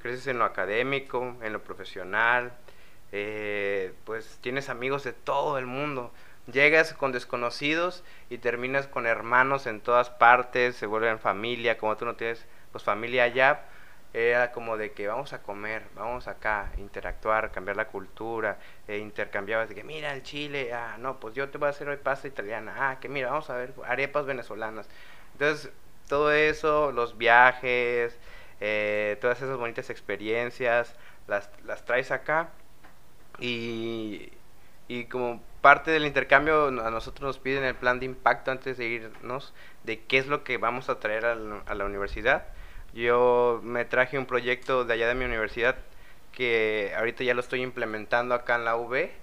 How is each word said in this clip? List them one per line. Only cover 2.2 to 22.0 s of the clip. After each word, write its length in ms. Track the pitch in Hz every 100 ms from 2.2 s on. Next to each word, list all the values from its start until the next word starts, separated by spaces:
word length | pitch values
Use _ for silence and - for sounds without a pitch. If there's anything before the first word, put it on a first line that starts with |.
| 117 123 123 123 - - - - -
eh, 800 | 101 104 107 104 104 101 101 92 92
pues, 340 | - 113 110 -
tienes 280 | 123 131 135
amigos 340 | 120 127 139
de 100 | 135
todo 460 | 117 - 139 151 139
el 80 | 127
mundo. 460 | 127 147 135 120 - - - -
Llegas 480 | 123 147 160 160
con 160 | - 135
desconocidos 960 | 123 - 123 120 - 147 160 175 175 - - -
y 100 | 120
terminas 480 | 120 117 127 139 139
con 200 | - 117
hermanos 600 | 110 113 123 131 139 127
en 140 | 107
todas 300 | - 120 123
partes, 680 | - 117 123 123 127 123 123
se 100 | 107
vuelven 320 | 110 113 110
familia, 580 | 107 98 113 120 117 113
como 200 | 110 104
tú 80 | 120
no 80 |
tienes, 320 | 113 117 117 - - -
pues, 100 | 113
familia 420 | - 104 117 127
allá, 400 | 120 120 131 147 - - - - -
era 360 | 113 117 120 120
como 240 | 120 117 110
de 160 | 107
que 140 | 104 101
vamos 260 | 117 143
a 100 | 131
comer, 400 | - 101 107 110 104
vamos 340 | - 110 123 117
acá, 420 | 98 110 107 98 -
interactuar, 720 | 98 101 92 90 110 110 110
cambiar 240 | - 92 101
la 100 | 110
cultura, 680 | 98 95 - 110 113 110 98 - - -
e 100 | 104
intercambiabas 680 | 107 104 104 104 98 113 110
de 60 | 101
que, 80 |
"Mira, 280 | - 156 147
el 100 | 139
chile, 500 | - 147 147 143 123
ah, 240 | 120 117 107
no, 220 | 127 135
pues 140 | 110
yo 140 | 110 139
te 80 | 143
voy 80 | 147
a 40 |
hacer 180 | 143 143
hoy 80 |
pasta 280 | 143